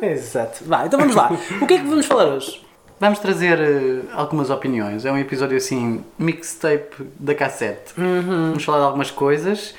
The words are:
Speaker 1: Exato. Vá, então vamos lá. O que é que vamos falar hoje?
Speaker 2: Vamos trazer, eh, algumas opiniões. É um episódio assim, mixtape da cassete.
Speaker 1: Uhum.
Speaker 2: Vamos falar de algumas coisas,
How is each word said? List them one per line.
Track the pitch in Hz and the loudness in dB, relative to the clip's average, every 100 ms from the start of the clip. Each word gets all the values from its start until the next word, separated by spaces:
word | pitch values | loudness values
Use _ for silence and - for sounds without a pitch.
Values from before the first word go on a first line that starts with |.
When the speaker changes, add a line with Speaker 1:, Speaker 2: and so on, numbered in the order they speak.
Speaker 1:
Exato. | 202 135 117 127 113 - | -2 -2 -4 -4 -4 -6
Vá, | 160 139 156 | -2 0 2
então | 277 | 2
vamos | 285 | 4
lá. | 214 - 170 - 196 | 4 2 0 -4 -2
O | 277 | 4
que | |
é | 359 | 4
que | 277 | 4
vamos | 311 - | 0 2
falar | 240 156 | 4 4
hoje? | 135 - - - _ _ - | 2 -6 -14 -18 _ _ 0
Speaker 2:
Vamos | 202 208 | 0 2
trazer, | 196 170 175 165 | 0 2 4 4
eh, | 151 139 131 131 123 | 4 2 2 -2 -4
algumas | - 147 156 131 | -4 -2 0 0
opiniões. | 135 135 120 104 107 | -2 -2 -2 -2 -4
É | 135 | -2
um | 139 | -2
episódio | 139 131 135 131 | -2 -2 0 0
assim, | 127 127 117 113 - - | 0 -2 -2 -4 -6 -4
mixtape | 160 165 - - 160 147 147 - 135 - | -2 -2 -8 -4 0 0 -2 -14 -16 -8
da | 143 | -2
cassete. | 147 131 - 107 98 - - | 0 -2 -2 -6 -6 -10 -4
Speaker 1:
Uhum. | 180 180 180 175 160 | -2 0 0 0 0
Speaker 2:
Vamos | 151 | -2
falar | 143 147 | 0 2
de | 139 | 2
algumas | 139 135 | 0 -4
coisas, | - 139 151 180 208 - | 0 2 2 0 -4 -6